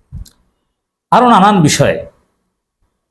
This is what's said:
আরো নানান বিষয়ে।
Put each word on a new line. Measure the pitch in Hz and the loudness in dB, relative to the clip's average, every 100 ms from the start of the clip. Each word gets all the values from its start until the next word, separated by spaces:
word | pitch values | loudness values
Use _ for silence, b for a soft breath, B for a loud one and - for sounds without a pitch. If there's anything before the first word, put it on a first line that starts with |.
| _ - - _ _ _ _ _ _ _ - | _ -20 -20 _ _ _ _ _ _ _ -4
আরো | 202 247 | 0 2
নানান | 208 202 202 | 2 2 2
বিষয়ে। | 147 - 113 80 - _ _ _ _ _ _ _ _ _ _ | 0 0 -2 -4 -10 _ _ _ _ _ _ _ _ _ _